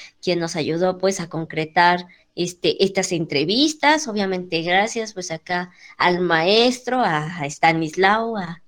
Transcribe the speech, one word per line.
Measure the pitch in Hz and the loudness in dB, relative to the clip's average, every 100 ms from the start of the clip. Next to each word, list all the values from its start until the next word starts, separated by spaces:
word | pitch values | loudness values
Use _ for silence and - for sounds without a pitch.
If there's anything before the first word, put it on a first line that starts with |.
| - _ | -20 _
quien | - 170 | -2 -2
nos | 165 170 | -2 -2
ayudó, | 143 165 185 180 | -2 0 0 0
pues, | 190 196 | -2 -2
a | 170 | -6
concretar, | 160 165 160 156 180 175 180 180 _ _ | -8 -6 -6 -2 4 4 4 -2 _ _
este, | - 180 - 165 - | -8 -6 -2 -2 2
estas | 196 190 185 | 0 0 -2
entrevistas, | 170 160 143 156 226 302 302 285 311 311 | -2 -2 -2 0 2 0 0 0 0 0
obviamente | 214 190 185 180 165 | -4 -2 -4 -4 -4
gracias, | 165 185 220 226 220 | 0 0 0 -4 -8
pues, | 185 175 | -10 -10
acá | 160 - 180 180 _ - - | -10 -6 -6 -6 _ -14 -2
al | 175 180 | 0 2
maestro, | 180 165 170 220 240 247 - 254 | 2 2 4 4 4 0 -2 0
a, | 214 151 156 175 | 0 0 -4 -6
a | 143 | -8
Stanislao, | - 165 160 156 175 190 214 226 220 | 0 2 2 0 2 2 2 0 -6
a, | 170 170 | -8 -12